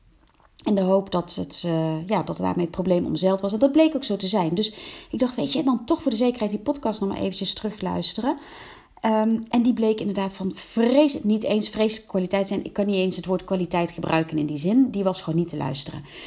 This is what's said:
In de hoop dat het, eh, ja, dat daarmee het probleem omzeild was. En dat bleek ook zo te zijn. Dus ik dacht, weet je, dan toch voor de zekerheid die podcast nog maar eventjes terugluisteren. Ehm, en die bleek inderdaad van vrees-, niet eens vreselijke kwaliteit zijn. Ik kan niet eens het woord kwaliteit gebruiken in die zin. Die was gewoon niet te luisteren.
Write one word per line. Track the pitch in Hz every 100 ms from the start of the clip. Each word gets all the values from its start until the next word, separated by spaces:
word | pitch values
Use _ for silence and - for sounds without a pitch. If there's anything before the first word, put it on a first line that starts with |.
| _ _ _ _ _ -
In | -
de | 196
hoop | 185 196 196
dat | 180 170
het, | - 175 - 175
eh, | 160 160 156 180
ja, | 202
dat | 160 170
daarmee | 185 180
het | 170
probleem | - 180 175 165
omzeild | 156 185 190
was. | 196
En | 214
dat | 269
bleek | 294 311 277
ook |
zo | - 196
te | 190
zijn. | 208 160
Dus | 175 208 - - - -
ik | 220
dacht, | 247 -
weet | 269
je, | 262
dan | 269 226
toch | - 320
voor | 269
de | 214
zekerheid | 247 247 208
die | 208
podcast | 269 285 - 196
nog | 196
maar | -
eventjes | 196 185 190
terugluisteren. | - 214 - 180 175 175 - 240 285 - - - - - -
Ehm, | 226 220 220 226 -
en | 240
die | 240
bleek | 214 220 220
inderdaad | 208 196 190
van | - 190
vrees-, | - - 226 233 269 302 -
niet | 208 214
eens | - 214 208
vreselijke | 214 214 220 -
kwaliteit | 190 180 196 190
zijn. | 196
Ik | -
kan | - 202
niet | 190
eens | 185 185
het | 180
woord | 180
kwaliteit | - 190 170 175 170
gebruiken | - 165 160 160 156
in | 151
die | 147
zin. | 170 240 254
Die | 202
was | 190 180
gewoon | - 160
niet | 170
te | 156
luisteren. | 139 143 - 147 - -